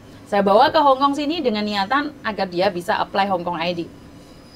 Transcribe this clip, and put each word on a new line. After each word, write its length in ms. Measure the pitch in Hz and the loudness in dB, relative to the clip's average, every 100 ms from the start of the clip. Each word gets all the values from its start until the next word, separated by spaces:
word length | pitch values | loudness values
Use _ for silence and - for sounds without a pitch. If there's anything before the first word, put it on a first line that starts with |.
| - - - | -20 -20 -4
Saya 160 | 202 | 0
bawa 240 | 196 202 294 | 4 6 6
ke 80 | 311 | 4
Hong 240 | 285 262 | 4 4
Kong 160 | 277 277 | 2 0
sini 240 | 285 339 | -4 -2
dengan 240 | 247 214 | -2 -2
niatan 480 | 208 202 196 269 294 - | -2 -4 -2 -2 -4 -8
agar 260 | 220 202 190 | -8 -6 -4
dia 160 | 175 196 | 0 -2
bisa 320 | 175 175 202 | -2 -4 -2
apply 260 | - 202 196 | -2 -2 -2
Hong 80 | 185 | -2
Kong 160 | 175 170 | -4 -4
I 160 | 175 | -4
D. 80 | 170 160 - - - - - - | -6 -8 -14 -20 -20 -20 -20 -20